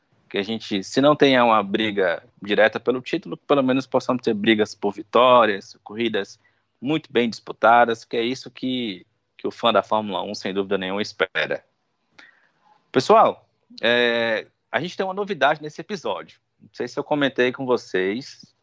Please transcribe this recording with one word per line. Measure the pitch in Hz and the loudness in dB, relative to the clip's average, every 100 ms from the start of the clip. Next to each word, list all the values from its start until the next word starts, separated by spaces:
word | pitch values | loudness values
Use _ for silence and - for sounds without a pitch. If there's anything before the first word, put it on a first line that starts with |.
| _ _ _ | _ _ _
que | 101 | -6
a | |
gente, | 98 110 - 101 | -6 -8 -6 -6
se | - 131 | -4 0
não | 143 151 | 2 4
tenha | 139 127 | 4 4
uma | 120 110 | 4 2
briga | 98 107 110 101 90 80 _ - | 2 -2 -2 0 -2 -2 _ -12
direta | 104 104 107 117 | -2 2 2 2
pelo | 131 127 | -4 -4
título, | - 165 165 165 | -4 -8 -8 -8
pelo | - 143 | 0 0
menos | 131 131 - | 2 0 -2
possamos | 131 - 123 | -4 -2 -4
ter | 120 | -2
brigas | 104 110 107 104 | 0 2 2 0
por | - 101 | -4 -6
vitórias, | - - 113 127 123 110 98 - - | -6 -2 4 6 6 4 0 -8 -20
corridas | - 107 113 107 98 - _ _ _ - | -14 -6 -4 -4 -6 -12 _ _ _ -10
muito | 127 156 - | -4 -4 -2
bem | 113 120 | -2 -2
disputadas, | - - - 110 120 120 113 | -4 -14 0 4 6 4 0
que | - 123 | -6 -4
é | |
isso | 117 127 - | -4 -6 -12
que, | - 127 127 113 90 _ _ _ _ | -10 -6 -6 -6 -10 _ _ _ _
que | - | -10
o | |
fã | - 117 | -2 0
da | 101 | 2
Fórmula | - 107 104 90 | 0 -2 -2 -6
um, | 95 | -8
sem | 104 101 | -8 -8
dúvida | 95 98 98 | -6 -4 -4
nenhuma, | 92 101 | -4 -6
espera. | 104 - 92 80 76 71 _ _ _ _ _ _ - _ _ _ _ _ _ | -6 -6 -6 -4 -6 -6 _ _ _ _ _ _ -20 _ _ _ _ _ _
Pessoal, | 131 - 220 127 - _ _ _ - | -2 4 6 4 0 _ _ _ -4
é, | 113 120 120 117 117 107 - _ - | 0 2 2 0 -2 -4 -8 _ -6
a | 117 | -6
gente | 175 - | -6 -6
tem | |
uma | 190 | -6
novidade | 190 196 160 139 156 | -6 -6 0 0 0
nesse | 151 - | -6 -14
episódio. | 202 202 113 87 78 _ _ _ | -12 -8 -8 -8 -10 _ _ _
Não | 107 | -18
sei | - 123 | -10 -8
se | - | -6
eu | |
comentei | - 147 135 131 123 | -4 -2 0 0 -2
com | 123 127 | -2 -2
vocês, | 117 - 92 95 117 - - - _ | -2 -2 -2 -2 -4 -10 -20 -20 _